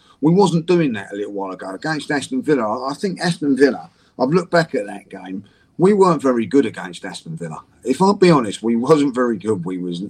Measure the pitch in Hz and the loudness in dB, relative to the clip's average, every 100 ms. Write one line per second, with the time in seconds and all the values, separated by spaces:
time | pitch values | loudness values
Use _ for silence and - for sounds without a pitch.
0 | _ _ 151 180 190 165 170 175 151 107 | _ _ 2 4 4 2 2 2 0 -2
1 | 98 101 104 101 95 92 95 92 156 151 | -8 -8 -8 -8 -8 -10 -12 -8 -6 -6
2 | - 147 - 131 120 143 107 120 135 180 | -4 -4 -4 -4 0 0 0 -4 -6 -6
3 | 208 - 175 170 143 127 139 - - _ | -6 -2 -4 -2 -2 4 4 4 -8 _
4 | _ - 127 175 - 170 165 131 101 101 | _ -4 0 0 2 0 0 -2 -6 -10
5 | - 95 95 95 - _ _ - 180 208 | -16 -18 -14 -14 -14 _ _ 0 2 4
6 | 190 156 131 120 110 139 110 92 92 87 | 4 4 0 0 2 2 2 -2 -12 -12
7 | 92 85 82 80 82 78 - _ 117 127 | -12 -12 -12 -12 -12 -12 -18 _ -4 2
8 | 190 202 180 151 107 - 110 117 127 156 | 2 4 4 4 2 -4 -2 0 4 4
9 | 143 120 123 107 107 101 85 92 90 87 | 4 0 -2 -2 -2 -4 -4 -6 -6 -6